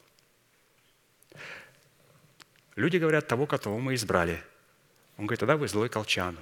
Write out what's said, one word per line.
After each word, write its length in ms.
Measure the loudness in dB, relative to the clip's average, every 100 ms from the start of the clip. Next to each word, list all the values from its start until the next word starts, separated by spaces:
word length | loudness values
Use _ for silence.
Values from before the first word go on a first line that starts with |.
| _ _ _ _ _ _ _ _ _ _ _ _ _ -18 -16 -16 -18 -20 _ _ _ _ _ _ -20 _ _
Люди 220 | -2 0 2
говорят: 320 | 2 2 2
«Того, 180 | 0 2
которого 320 | 0 0 -2
мы 160 | 0
избрали». 480 | -2 2 4 4 0 -8 -20 _ _ _ _ _ -8
Он 100 | -4
говорит: 140 | 0
«Тогда 160 | 2 2
вы 120 | 2
злой 200 | 0 0
колчан, 480 | -2 -2 -2 -2 -6